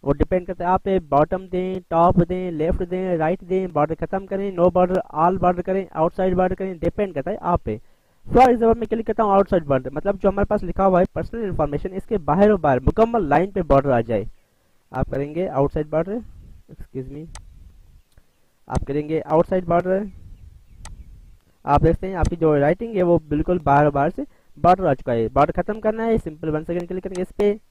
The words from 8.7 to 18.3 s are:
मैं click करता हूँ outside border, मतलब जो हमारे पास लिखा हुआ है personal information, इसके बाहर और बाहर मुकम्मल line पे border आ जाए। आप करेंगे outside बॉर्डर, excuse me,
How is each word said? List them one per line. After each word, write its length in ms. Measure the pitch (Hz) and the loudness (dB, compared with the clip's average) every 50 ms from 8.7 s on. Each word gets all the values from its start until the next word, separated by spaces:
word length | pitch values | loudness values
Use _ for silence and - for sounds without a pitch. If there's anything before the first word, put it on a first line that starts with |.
| 226 233 | 2 2
मैं 100 | 233 214 | 0 -6
click 200 | - 233 220 - | -4 -6 -4 -4
करता 160 | 214 - 226 | -2 0 0
हूँ 80 | 208 196 | 2 4
outside 320 | 196 196 - - 180 160 | 4 4 4 2 0 0
border, 260 | 139 139 131 127 131 139 | 2 -2 -2 -2 -4 -8
मतलब 240 | 147 - 196 202 190 | -6 -4 -4 -4 0
जो 120 | - 196 | 0 0
हमारे 160 | 190 196 202 | 0 0 -2
पास 180 | 196 214 208 - | -2 -2 -4 -2
लिखा 220 | 175 175 - 190 | -4 -2 0 2
हुआ 140 | 196 190 175 | 4 4 4
है 60 | 185 - _ | 2 2 _
personal 280 | - 170 - - 226 233 | -6 -8 -6 -8 -8 -6
information, 500 | 196 170 - 156 143 143 143 - 185 185 | -6 -2 -2 -2 -2 -2 -4 -6 -6 -8
इसके 240 | 190 - - 233 202 | -8 -8 -4 -4 -4
बाहर 320 | 156 - 147 180 202 214 | 0 0 4 4 6 6
और 60 | 214 190 | 4 4
बाहर 220 | 156 147 135 127 | 4 2 2 4
मुकम्मल 480 | 131 - - - 220 233 233 233 190 147 | 2 0 4 4 2 2 4 0 2 2
line 220 | - 147 175 202 | 2 2 2 0
पे 100 | 196 196 175 | -2 -4 0
border 280 | 147 143 139 135 143 | 4 4 4 4 4
आ 100 | 131 117 | 2 2
जाए। 260 | 117 110 117 104 101 - - - _ _ _ _ _ _ _ _ _ _ | 2 0 -2 -2 -2 -4 -10 -16 _ _ _ _ _ _ _ _ _ _
आप 180 | - 131 131 - | -4 -4 -4 -4
करेंगे 380 | 135 135 143 147 151 165 185 185 | -2 -6 -6 -6 -4 -4 -4 -4
outside 420 | - 131 139 143 - 160 151 151 | 0 0 -2 0 0 -4 -6 -2
बॉर्डर, 320 | 151 156 170 185 202 247 220 - - - - - - - - _ | -2 -4 -2 -2 -6 -8 -8 -12 -18 -20 -20 -20 -20 -20 -20 _
excuse 380 | 151 - - - _ 135 131 131 135 | -18 -18 -18 -14 _ -12 -12 -12 -14
me, 120 | 147 160 165 - - - - - - - - - - - _ - - _ _ _ - _ _ | -14 -16 -16 -16 -18 -20 -20 -20 -20 -20 -20 -20 -20 -20 _ -20 -20 _ _ _ -20 _ _